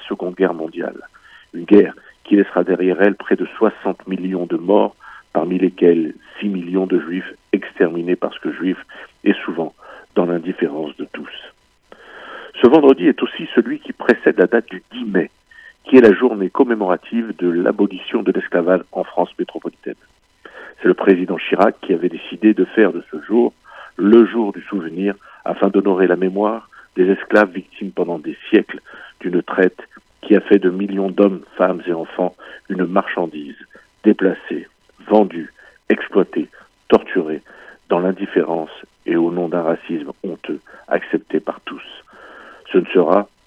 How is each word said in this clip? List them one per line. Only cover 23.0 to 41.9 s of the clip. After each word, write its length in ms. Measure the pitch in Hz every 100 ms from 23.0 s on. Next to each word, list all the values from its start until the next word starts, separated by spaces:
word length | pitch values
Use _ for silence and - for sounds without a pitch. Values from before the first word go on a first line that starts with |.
| -
ce 80 | 78
jour 320 | - 110 120 - _ - - -
le 300 | 98 113 107
jour 260 | 107 104
du 80 | 90
souvenir 500 | - 101 80 82 98 98 - - -
afin 220 | 90 98
d'honorer 380 | 101 98 92 92
la 100 | 87
mémoire 520 | 92 95 104 113 - - -
des 140 | - 92
esclaves 440 | 98 - 107 101
victimes 400 | 90 - - 98
pendant 260 | - 85 85
des 180 | - - -
siècles 300 | - - - - - - _
d'une 220 | 92 87
traite 380 | - - 92 - - - _ _
qui 160 | - 98
a 60 |
fait 160 | - 101
de 100 | 92
millions 400 | 90 98 98 95
d'hommes, 320 | 90 101 92 - -
femmes 240 | 92 90 87
et 60 |
enfants 420 | 82 80 - 90 - - - _
une 160 | 92
marchandise, 720 | 87 95 - - 87 78 73 - - - _ _
déplacée, 640 | 107 104 95 85 - 78 - _ _ _ -
vendue, 480 | 107 98 85 78 _ - _ _
exploitée, 600 | 107 - 101 90 - - - _ _ _
torturée, 520 | 113 - - 78 78 - - - - _
dans 120 | 92
l'indifférence 840 | 90 92 101 - 76 82 78 - - _ -
et 100 | 85
au 140 | 85
nom 180 | 87 87
d'un 140 | 87
racisme 500 | 82 82 - 82 71 -
honteux, 380 | 95 82 - 73 - - -
accepté 540 | 82 - 80 - -
par 220 | - -
tous. 420 | - - -